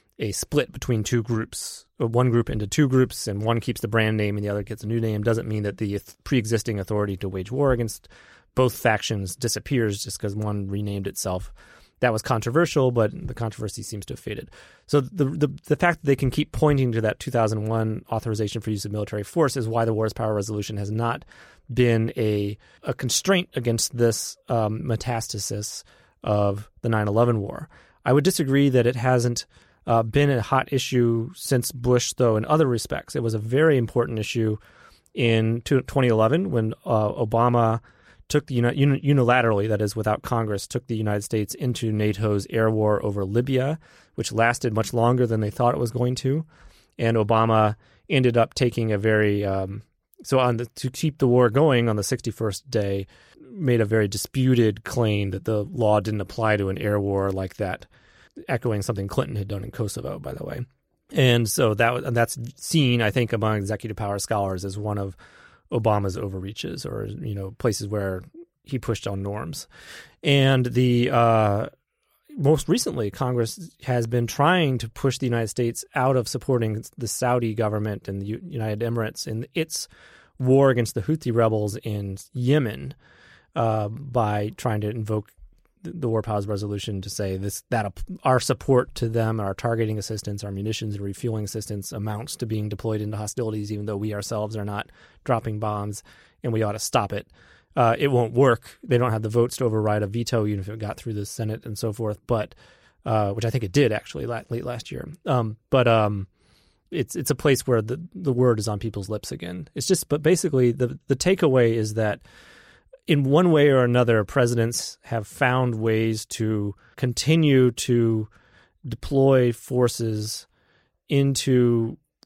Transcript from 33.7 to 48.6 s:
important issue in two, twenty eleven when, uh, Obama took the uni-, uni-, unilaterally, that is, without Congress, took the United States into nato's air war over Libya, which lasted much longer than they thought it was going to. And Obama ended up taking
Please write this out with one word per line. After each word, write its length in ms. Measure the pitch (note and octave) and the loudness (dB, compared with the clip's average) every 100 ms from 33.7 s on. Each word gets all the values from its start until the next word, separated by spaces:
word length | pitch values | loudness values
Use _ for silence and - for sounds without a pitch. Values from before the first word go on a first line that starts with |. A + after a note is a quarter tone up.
| C3+ | 4
important 420 | A2+ B2 A#2+ A2 | 2 0 -2 -2
issue 380 | G#2+ A#2+ A2 G#2+ _ _ - _ _ | -4 0 0 -2 _ _ -20 _ _
in 460 | - A#2 A2+ A2 A#2 | -2 2 4 2 0
two, 200 | - C3+ | 2 0
twenty 260 | - C#3 B2+ | 2 2 4
eleven 420 | A2 A2 D#3+ F#3+ | 4 4 2 0
when, 240 | B2 A2 - | 0 -2 -4
uh, 280 | F3+ A2 G#2+ | 0 2 2
Obama 680 | B2 A2 A2+ A#2+ A#2+ A2+ A2+ _ _ _ _ - | -2 0 2 4 4 2 0 _ _ _ _ -2
took 180 | D3 - | -2 0
the 80 | |
uni-, 220 | B2 A#2+ C3+ | 0 2 4
uni-, 240 | C#3+ C3+ | 2 2
unilaterally, 640 | C#3 C#3+ A#2+ B2+ A#2 G2+ A2 | 2 4 6 4 4 2 0
that 140 | G#2 | 0
is, 140 | G#2 A2 | 0 -2
without 260 | G#2+ G#2+ | -2 -2
Congress, 460 | - A#2 G#2+ G2+ - | -2 -2 -2 -4 -4
took 180 | B2+ - | -8 -4
the 100 | A2+ | -4
United 280 | G#2+ G#2 | -2 -2
States 280 | - A2 G2+ | -2 -4 -4
into 360 | - B2+ A#2 A2+ | -4 -4 -2 -2
nato's 560 | G#2+ G#2+ G2+ A2 G2+ - | 0 0 0 0 0 -2
air 220 | A2+ A2 | 0 2
war 340 | A2 G#2+ G#2 | 2 2 2
over 200 | G#2 G2+ | -2 -4
Libya, 520 | G2 A2+ B2+ B2+ C3+ D#3+ _ _ _ | -2 0 0 0 0 -4 _ _ _
which 160 | - A2 | -8 -4
lasted 420 | A2 A#2 A#2+ B2 | 2 2 2 0
much 200 | G#2+ G#2+ | 0 -2
longer 340 | A#2 A#2 B2 A#2 | 2 2 4 2
than 140 | A2 | 0
they 100 | G#2 | -2
thought 240 | - A#2+ | 0 0
it 60 | D3 | 2
was 100 | A2+ | -2
going 240 | A#2+ B2 | -2 -2
to. 300 | B2+ C3 D3+ D#3+ _ - _ _ - | 0 -2 -2 -4 _ -20 _ _ -2
And 200 | A2+ A2+ | 2 2
Obama 580 | G#2 A2+ A2+ A2 G#2+ G#2+ _ _ - | 4 4 4 4 4 0 _ _ -2
ended 280 | C#3 B2 A#2 | 2 4 4
up 180 | A2+ | 2
taking 380 | - | 2